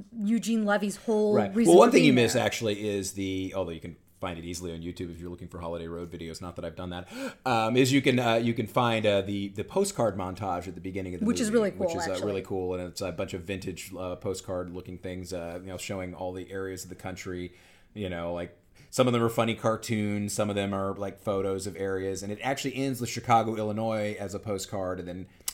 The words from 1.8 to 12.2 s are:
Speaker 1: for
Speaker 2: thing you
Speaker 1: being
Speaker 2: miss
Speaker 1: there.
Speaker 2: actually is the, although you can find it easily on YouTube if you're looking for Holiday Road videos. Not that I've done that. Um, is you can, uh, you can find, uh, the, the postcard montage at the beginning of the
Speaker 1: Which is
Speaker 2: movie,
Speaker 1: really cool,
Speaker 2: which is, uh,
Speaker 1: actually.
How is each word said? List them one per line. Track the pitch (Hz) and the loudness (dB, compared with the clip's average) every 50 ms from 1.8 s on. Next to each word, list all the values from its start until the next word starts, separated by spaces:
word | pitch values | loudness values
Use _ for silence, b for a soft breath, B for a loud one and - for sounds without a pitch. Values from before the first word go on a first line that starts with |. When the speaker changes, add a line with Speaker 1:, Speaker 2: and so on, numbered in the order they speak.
| 233 240 | 12 12
Speaker 1:
for | |
Speaker 2:
thing | - - 160 | 10 8 8
you | 147 | 8
Speaker 1:
being | 131 123 117 | 8 8 6
Speaker 2:
miss | 110 | 6
Speaker 1:
there. | - 120 107 | 4 4 2
Speaker 2:
actually | 107 - - 117 110 104 101 104 107 | 2 0 0 0 0 0 0 0 0
is | 101 101 98 92 | 0 0 -2 -2
the, | - 98 98 95 95 95 95 92 82 | -4 -4 -2 -2 -2 -2 -4 -4 -2
although | 95 92 85 | -4 -4 -4
you | 82 80 | -6 -8
can | - 87 78 - _ _ _ - | -10 -12 -14 -16 _ _ _ -8
find | - 92 87 82 | -8 -6 -6 -6
it | 82 | -8
easily | 87 90 82 92 87 | -8 -8 -6 -6 -8
on | 82 82 | -8 -6
YouTube | 82 87 87 - 95 85 | -8 -8 -8 -6 -8 -8
if | 85 78 | -8 -10
you're | 87 90 | -10 -10
looking | 87 - 87 | -10 -12 -12
for | 87 - 87 | -14 -12 -10
Holiday | 85 85 85 85 82 | -8 -6 -6 -6 -6
Road | 82 85 85 87 82 | -6 -8 -8 -8 -8
videos. | 87 80 85 82 80 - | -10 -10 -10 -10 -10 -10
Not | 92 87 85 | -10 -10 -10
that | - 85 | -8 -8
I've | 85 80 | -8 -8
done | - 92 92 | -8 -8 -8
that. | 87 90 87 B B 254 269 254 B B - | -8 -8 -10 B B -10 -8 -10 B B -2
Um, | 135 120 113 110 113 120 | 0 2 2 2 4 4
is | 127 139 123 | 4 4 6
you | 139 139 | 4 4
can, | 123 147 127 123 | 4 4 4 4
uh, | 123 117 113 | 4 4 2
you | 117 117 117 117 | 2 2 0 0
can | 117 113 | -2 -2
find, | 104 - 135 123 117 113 110 107 | -2 0 2 2 2 2 2 4
uh, | 107 101 98 | 4 4 4
the, | 95 101 101 101 98 98 | 2 0 -2 -4 -4 -4
the | 98 107 | -6 -6
postcard | 101 - - 190 196 196 - - 120 107 95 | -6 -2 0 0 0 0 0 0 2 2 0
montage | 101 92 92 92 87 104 95 87 87 90 95 | 0 -4 -6 -6 -4 -4 -4 -4 -4 -4 -8
at | 85 | -10
the | 90 | -10
beginning | 85 95 92 95 92 92 92 | -8 -8 -6 -6 -6 -6 -4
of | 90 | -2
the | - | 0
Speaker 1:
Which | 220 240 175 | 0 0 0
is | 240 214 | 0 2
Speaker 2:
movie, | 214 240 | 2 2
Speaker 1:
really | 214 190 | 2 2
cool, | 170 185 196 | 0 0 -2
Speaker 2:
which | 175 - | 0 0
is, | - - - | -2 -2 -2
uh, | |
Speaker 1:
actually. | 95 - | -2 -2